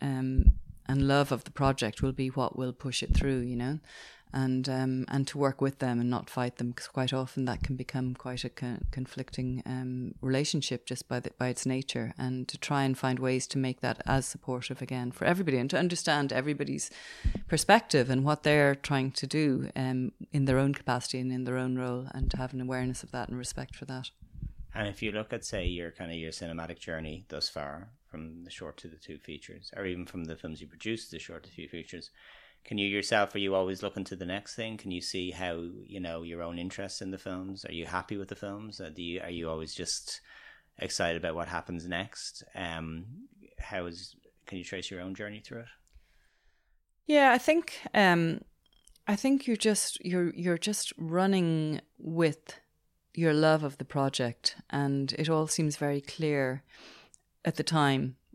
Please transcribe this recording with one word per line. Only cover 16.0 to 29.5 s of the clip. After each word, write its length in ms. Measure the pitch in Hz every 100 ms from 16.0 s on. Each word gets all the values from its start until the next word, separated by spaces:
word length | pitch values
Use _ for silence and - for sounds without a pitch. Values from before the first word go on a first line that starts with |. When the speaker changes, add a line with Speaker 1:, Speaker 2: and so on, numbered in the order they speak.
| - 147 139
Speaker 1:
everybody's 580 | 127 143 143 139 139 - - - - - - -
perspective 640 | 160 - 226 - 143 123
and 140 | 131
what 180 | 139 151
they're 320 | 151 151 143
trying 380 | 139 - 135 131
to 140 | - 135
do, 440 | 156 147 131 135 -
um, 360 | 131 127 127 - -
in 140 | 147 135
their 120 | 131
own 160 | 139
capacity 460 | 139 - 127 - 131
and 120 | 127
in 120 | 127
their 140 | 123 127
own 200 | 127 127
role, 300 | 127 123 135
and 160 | 131 139
to 60 | 131
have 160 | 127
an 80 | 131
awareness 440 | 127 127 127 127
of 80 | -
that 160 | 123 -
and 100 | 123
respect 380 | 123 135 131 -
for 80 |
that. 260 | 131 131 127 - - - - - -
Speaker 2:
And 140 | 110 104
if 120 | 95
you 120 | 110
look 200 | 107 -
at, 120 | 117
say, 200 | - 101 90
your 260 | 87 85
kind 180 | - 85
of, 60 | 82
your 140 | 80
cinematic 480 | - 85 82 82 82
journey 440 | - 80 78 76 -
thus 200 | 76 -
far, 420 | 80 71 78 110 123 _
from 340 | 80 80 85
the 80 | 87
short 260 | - 80 -
to 100 | 85
the 80 | 76
two 220 | - 76
features, 540 | - 71 -